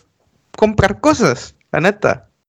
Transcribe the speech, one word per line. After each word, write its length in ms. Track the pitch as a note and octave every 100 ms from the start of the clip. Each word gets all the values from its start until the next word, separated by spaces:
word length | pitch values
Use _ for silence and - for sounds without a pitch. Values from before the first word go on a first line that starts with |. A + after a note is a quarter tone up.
| _ _ _ _ _ -
comprar 460 | A3 G#3+ G3 G3+
cosas, 540 | D4 C#4+ F#3 A#2+ - _ _
la 80 | D3+
neta. 480 | F3 G#3 - - _ _